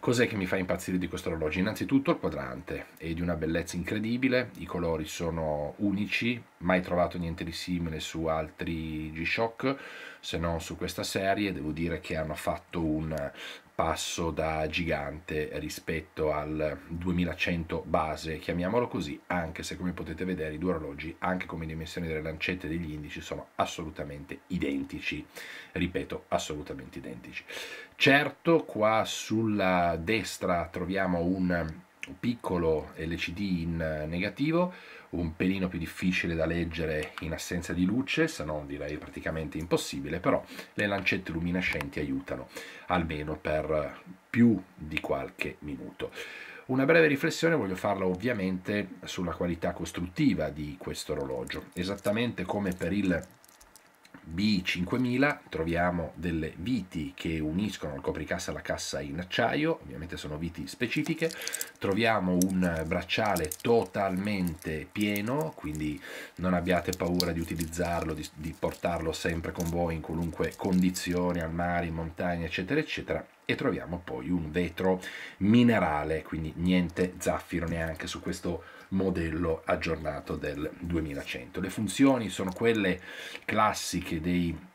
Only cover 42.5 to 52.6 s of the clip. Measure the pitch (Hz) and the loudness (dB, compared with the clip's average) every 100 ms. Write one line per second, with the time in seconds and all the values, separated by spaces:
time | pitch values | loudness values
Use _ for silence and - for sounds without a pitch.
42.5 | - - - - 90 80 76 76 78 - | -12 -14 -16 0 2 2 -2 -4 -4 0
43.5 | 76 76 78 69 - - - _ 113 117 | 0 2 0 0 -6 -16 -20 _ 8 8
44.5 | 101 - - 78 78 - 69 67 - 76 | 8 2 -12 -6 -4 0 -2 -2 -4 -6
45.5 | 71 73 71 - - - - - - - | -6 -10 -8 -10 -8 -8 -8 -12 -12 -14
46.5 | - - 127 135 165 160 143 165 - 165 | -16 0 2 8 8 8 6 0 2 4
47.5 | 160 98 92 107 98 92 90 117 117 92 | 4 2 0 2 2 2 2 2 2 2
48.5 | 92 - 104 95 - - - 87 82 90 | 0 0 0 0 -8 -10 -4 -2 0 0
49.5 | 82 - 87 82 - 85 - 147 85 76 | 0 -2 -2 -6 -4 -6 2 4 4 0
50.5 | 71 73 69 - 78 - 73 69 64 60 | -2 -8 -6 -8 -8 -4 -4 -2 -4 -6
51.5 | - - - 92 101 - 113 120 92 92 | -8 -8 -4 -4 -2 0 0 0 -2 -2
52.5 | 104 | 0